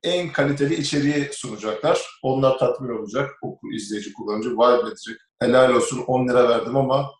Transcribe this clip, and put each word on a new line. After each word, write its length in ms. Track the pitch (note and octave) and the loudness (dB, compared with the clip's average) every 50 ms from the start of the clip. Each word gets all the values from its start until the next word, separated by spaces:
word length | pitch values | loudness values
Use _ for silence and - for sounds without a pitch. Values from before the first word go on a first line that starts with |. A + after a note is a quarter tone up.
| - | -2
en 280 | E3 F3+ F3+ F3 D#3 | -2 -2 -2 -2 -4
kaliteli 440 | - - C#3+ C#3+ C#3+ C#3 C#3+ C#3+ E3 | -2 0 0 0 2 0 0 0 0
içeriği 540 | D#3+ C#3+ - D#3 D3 C#3 C#3+ D3 D3 C#3 C#3 | -2 -2 -2 -2 0 0 2 0 0 -2 -4
sunacaklar. 680 | - - - A#2+ A2 G2+ G#2 A2 G#2+ - - - - - - - - _ - | -8 -10 -10 -10 -10 -6 -6 -6 -6 -2 0 0 0 0 -2 -8 -16 _ -4
Onlar 340 | C3 C3+ C3+ C3+ C3 - - | -2 0 2 4 2 4 4
tatmin 320 | C3 A#2+ B2 - C3+ B2 | 2 0 0 -2 -4 -6
olacak. 420 | A#2 A2 A2 G2+ G#2+ C3 C#3+ C#3 - _ | -6 -6 -8 -6 -4 -4 -4 -4 -6 _
Okur, 320 | - - - _ - F#2+ F2 | -12 -12 -12 _ -12 -10 -8
izleyici, 400 | A2 G2+ G2+ G#2+ G#2 G#2 - - | -8 -8 -6 -8 -8 -8 -10 -14
kullanıcı 440 | - A#2+ - G#2 G#2+ A2 B2 A#2+ A2 | -12 -6 -6 -4 -4 -4 -4 0 4
vay 200 | A#2 B2 B2 A#2+ | 4 4 6 4
be 60 | A#2 | 2
diyecek. 320 | A2 G#2 - - A2+ A2+ - _ _ _ _ | -2 -6 -12 -14 -16 -16 -16 _ _ _ _
"Helal 360 | - G2+ A#2+ B2+ C3 B2+ B2+ | 0 4 6 6 6 6 4
olsun, 280 | B2 A#2 - C3+ B2+ B2 - | 2 2 0 -4 -6 -4 -2
on 200 | B2+ B2+ B2+ B2 | 0 0 0 2
lira 220 | B2 B2+ B2 A#2+ | 4 4 4 4
verdim 280 | A#2 A#2 - A#2+ B2 C3+ | 4 2 0 -2 0 0
ama 320 | C3+ C3 C3 C#3 C#3 - - _ | 0 2 0 0 0 -2 -10 _